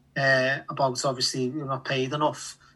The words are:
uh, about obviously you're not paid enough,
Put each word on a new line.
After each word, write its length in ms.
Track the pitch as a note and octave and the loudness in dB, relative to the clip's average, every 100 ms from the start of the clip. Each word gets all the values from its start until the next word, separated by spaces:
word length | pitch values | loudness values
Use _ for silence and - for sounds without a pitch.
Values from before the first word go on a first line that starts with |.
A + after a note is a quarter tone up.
| _ - | _ 0
uh, 400 | C3+ C3+ C3 C#3 - | 4 4 4 0 -4
about 380 | D3+ C#3 B2 C#3+ | 0 0 2 -2
obviously 380 | B2 B2 C3+ | 0 -2 0
you're 240 | B2+ D3+ C3+ | -2 -2 -4
not 180 | C3 - | -4 -2
paid 260 | C3+ C3 | -2 0
enough, 460 | D3 D3+ C#3 - - - | 0 0 0 -10 -14 -20